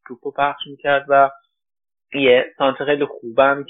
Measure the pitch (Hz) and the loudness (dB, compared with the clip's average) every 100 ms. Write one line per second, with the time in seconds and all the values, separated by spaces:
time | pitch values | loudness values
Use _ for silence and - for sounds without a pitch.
0 | - 123 143 139 143 143 147 139 147 143 | -20 -16 -10 -4 -4 -4 -16 -8 -2 -2
1 | 139 139 135 - _ _ _ _ _ _ | 2 2 2 0 _ _ _ _ _ _
2 | _ 143 131 123 - - 139 127 139 147 | _ -2 2 4 2 -2 -4 -2 -4 -4
3 | 143 - 117 117 139 143 | -4 -8 -6 0 2 0